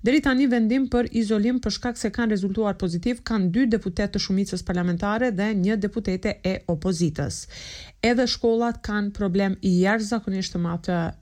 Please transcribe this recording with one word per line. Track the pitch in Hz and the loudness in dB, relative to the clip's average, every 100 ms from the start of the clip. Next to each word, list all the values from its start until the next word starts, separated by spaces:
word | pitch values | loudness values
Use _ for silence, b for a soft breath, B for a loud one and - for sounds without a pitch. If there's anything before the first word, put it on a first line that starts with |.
Deri | 214 294 | 4 4
tani | 285 254 277 | 4 4 4
vendim | 240 220 254 262 | 4 4 2 2
për | 240 240 233 | 0 2 0
izolim | 208 214 220 254 | 2 2 2 2
për | 220 - | -2 -4
shkak | 247 233 | -6 -4
se | 214 | -4
kanë | 214 233 | 0 0
rezultuar | 208 196 196 214 196 | 0 0 0 -2 0
pozitiv | 185 170 233 240 | -2 -2 -2 -4
kanë | - 226 185 | -2 0 2
dy | 190 262 220 | 2 2 2
deputet | 196 180 202 | -2 -2 -2
të | 202 - | -2 0
shumicës | 190 202 185 - | 0 0 -4 -4
parlamentare | 180 180 170 202 220 247 | -2 0 0 0 0 0
dhe | 185 208 | 0 0
një | 208 185 220 | 0 0 0
deputete | 202 226 202 185 - - | -2 -2 -2 -2 -4 -4
e | 185 185 - | -4 -4 -4
opozitës. | 160 180 170 170 151 139 - - B B B B - | -2 -2 0 0 0 -6 -6 -14 B B B B -2
Edhe | 233 240 247 | 2 2 2
shkollat | - 233 226 233 233 | 2 2 2 0 -2
kanë | - 208 202 202 | -4 -2 -2 -2
problem | 202 185 196 190 | 0 2 0 0
i | 196 180 185 | 2 4 4
jashtëzakonisht | 220 208 226 208 190 185 180 | 2 0 -2 -2 -4 -4 -2
të | 170 | -2
madh | 170 - | -4 -2
të | 175 165 - | -2 -2 -6